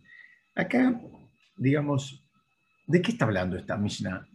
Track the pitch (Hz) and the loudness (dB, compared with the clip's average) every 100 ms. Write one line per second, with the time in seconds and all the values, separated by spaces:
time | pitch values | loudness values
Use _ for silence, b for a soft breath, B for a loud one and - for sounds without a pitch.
0 | B B B B B - - 247 254 240 | B B B B B -4 0 2 2 0
1 | - - - _ _ - 123 147 143 143 | -6 -20 -20 _ _ -2 2 2 2 -2
2 | - - _ _ _ _ _ _ - 170 | -4 -12 _ _ _ _ _ _ 2 2
3 | 180 226 113 95 92 90 - 92 101 - | 4 0 0 2 0 -2 -4 -2 -2 -4
4 | 98 92 - | -6 -6 -10